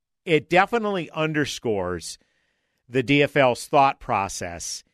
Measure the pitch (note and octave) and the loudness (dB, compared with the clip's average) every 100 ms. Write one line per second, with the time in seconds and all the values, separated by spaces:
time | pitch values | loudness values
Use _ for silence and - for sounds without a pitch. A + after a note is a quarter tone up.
0 | _ _ - D#3 - F3 G3 A#3 G#3 G3 | _ _ 0 0 2 2 2 0 -2 -4
1 | D#3 - D#3 D3+ C#3+ - B2 G#2 F2+ F2 | -6 -4 -2 0 -2 -4 -2 -2 -2 -6
2 | - - _ _ _ _ _ _ _ A#2+ | -10 -16 _ _ _ _ _ _ _ -4
3 | A#2 C#3+ C#3+ D3+ C3 A2+ - D3+ C#3 - | 2 2 4 4 2 2 0 2 2 0
4 | - A2 F#2+ - F2+ F2 - - - | -4 -2 -2 -6 -10 -10 -12 -12 -16